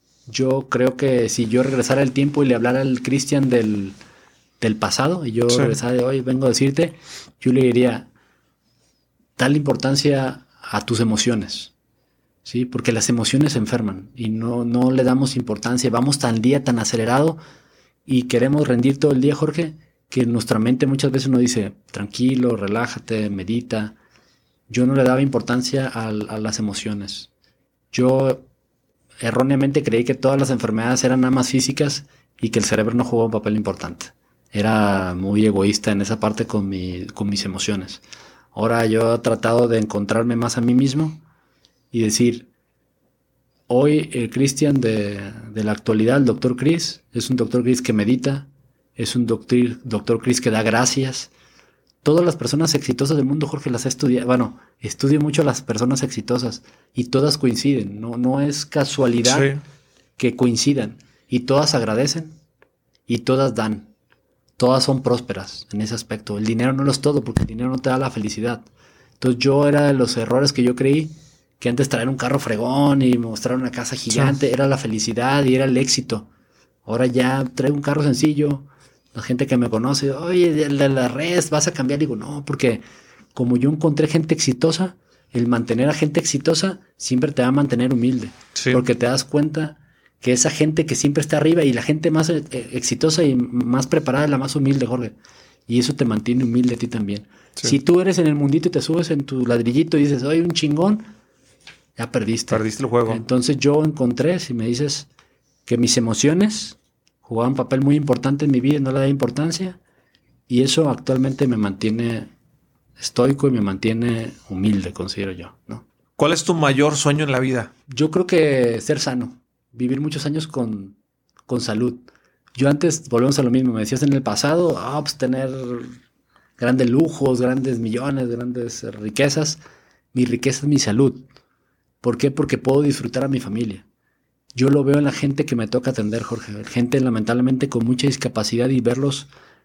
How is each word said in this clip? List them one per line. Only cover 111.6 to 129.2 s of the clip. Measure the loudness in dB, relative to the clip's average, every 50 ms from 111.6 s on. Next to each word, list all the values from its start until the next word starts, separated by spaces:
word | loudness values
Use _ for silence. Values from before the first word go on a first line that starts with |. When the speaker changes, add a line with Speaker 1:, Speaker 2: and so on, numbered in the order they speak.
| 0 -2 -2 -2 -2 -2 -2 0 -2 -2 -4 -4 -8 -12 _ _ _ _ _ _ _ _ _ _ _ _ _ -12
Speaker 1:
estoico | -12 -8 0 0 2 2 2 2 0 0
y |
me | 2 2 0
mantiene | -2 -2 -2 -2 -2 0 0 -2 -2 -2 -4 -6 -10 -12 -18 -14 -10
humilde, | -6 0 0 2 2 2 -2 -4 -8
considero | -8 -10 -8 -8 -8 -8 -8 -8
yo, | -12 -16 -20 -20 _ _
¿no? | -18 -18 -18 -18 _ _ _ _ _ _
Speaker 2:
¿Cuál | 0 0 2 2
es | 0 0
tu | 0 0
mayor | 2 2 2 4 4 2 2 2
sueño | 2 0 2 2 2 0
en | 0 0
la | 0
vida? | 0 0 -2 -2 -4 -6 _ _ _ -12
Speaker 1:
Yo | -4 -2 0 0
creo | 2 0 0
que | 2 2 4 4 4 4 2 2 2 0 -2 -2
ser | -2 -2 -2
sano, | -2 -4 -4 -4 -6 -6 -10 -16 _ _ _ _ _ _ _
vivir | -6 -4 -2 -2 -2 -4
muchos | -4 -6 -6 -6
años | -4 -4 -4 -6
con, | -6 -6 -6 -4 -4 -6 -8 -10 -14 -20 _ _ _ _ _ _ _ _ _ _
con | -6 -4 -4 -2
salud. | -2 -2 -2 -2 -2 -4 -6 -16 -20 _ _ _ _ _ _ _ _ -4
Yo | 0 2 2
antes, | 2 2 2 0 0 -2 -6 -2
volvemos | 0 2 2 2 2 2
a | 2
lo | 2
mismo, | 2 2 2 2 0
me | 0
decías | -2 -2 -2 0 2
en | 2 2
el | 2 0
pasado, | -2 -2 0 0 2 2 2 2 2 0 -2
ah, | -4 -6 -6 -6 -6
pues | -6 -6
tener | -4 -2 -2 -2 -2 -4 -6 -6 -8 -8 -8 -8 -8 -10 -12 -18 -20 _ _ _ _ _ _ _ _ _ _ _
grandes | -2 0 2 2 4 4 4
lujos, | 4 4 2 2 0 0 0 2 2 2
grandes | 2 0 0 0 -2 -2 -2 -2
millones, | -4 -4 -4 -4 -4 -4 -4 -2 -4 -4
grandes, | -4 -6 -6 -6 -6 -6 -6 -8 -8 -10 -12
eh, | -12
riquezas. | -12 -8 -10 -8 -2 0